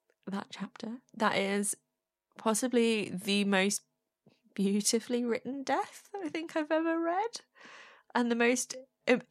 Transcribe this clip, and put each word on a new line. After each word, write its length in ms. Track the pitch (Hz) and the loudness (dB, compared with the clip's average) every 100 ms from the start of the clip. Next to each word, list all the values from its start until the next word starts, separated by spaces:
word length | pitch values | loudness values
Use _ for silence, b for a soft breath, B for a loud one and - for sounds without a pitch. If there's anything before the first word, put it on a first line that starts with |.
| _ _ - | _ _ -8
that 200 | 196 - | -8 -8
chapter. 460 | - 196 - 214 247 _ 220 | -12 -12 -10 -10 -10 _ -2
That 220 | 208 - | 0 2
is 380 | 196 202 202 - _ _ _ _ _ - | 0 0 -2 -6 _ _ _ _ _ -6
possibly 720 | 226 214 254 240 233 220 - | -2 0 2 4 4 2 -2
the 340 | 180 196 202 202 | -4 0 2 4
most 360 | 190 196 - - _ _ _ _ _ _ | 4 2 0 -8 _ _ _ _ _ _
beautifully 680 | - 196 208 - 226 - 240 | -2 2 2 2 0 0 -2
written 400 | 240 220 233 277 | 0 -2 -4 -6
death 460 | 262 311 415 - - 403 | -2 -2 -2 -10 -14 -10
I 60 | 320 | -8
think 260 | 330 320 320 | -8 -6 -4
I've 160 | 302 | 0
ever 280 | 320 330 330 | 0 0 0
read, 420 | 330 359 466 - - B B B B B B | 0 -2 -2 -6 -16 B B B B B B
and 160 | 233 240 | 0 0
the 60 | 233 | 2
most 400 | 240 247 - 254 - _ - | 2 2 -2 -10 -18 _ 2
em-, 140 | 254 - | 2 4